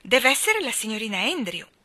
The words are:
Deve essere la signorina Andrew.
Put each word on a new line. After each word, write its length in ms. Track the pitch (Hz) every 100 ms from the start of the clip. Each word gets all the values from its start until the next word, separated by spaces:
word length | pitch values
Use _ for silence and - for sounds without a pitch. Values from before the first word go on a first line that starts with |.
Deve 280 | - 247 254
essere 320 | 277 - 440
la 80 | 320
signorina 480 | 226 220 220 220 202
Andrew. 480 | 208 349 214 170 - _